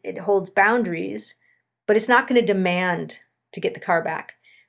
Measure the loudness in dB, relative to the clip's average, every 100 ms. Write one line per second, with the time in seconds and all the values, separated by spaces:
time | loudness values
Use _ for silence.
0 | -12 -6 0 0 2 2 2 2 -2 -4
1 | -6 -8 -12 -16 _ _ _ _ 0 2
2 | 4 2 4 2 2 0 0 0 -2 -2
3 | -6 -12 _ _ _ -6 -6 -4 0 0
4 | 0 -8 -10 -20 _ _